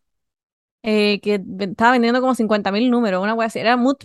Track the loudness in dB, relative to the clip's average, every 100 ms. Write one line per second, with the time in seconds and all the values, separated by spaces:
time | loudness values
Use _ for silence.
0 | _ _ _ _ _ _ _ _ -2 0
1 | 0 0 -2 -4 -4 -8 -8 0 2 4
2 | 2 0 0 0 0 0 0 0 2 2
3 | 0 0 -2 -2 -2 -2 0 2 2 0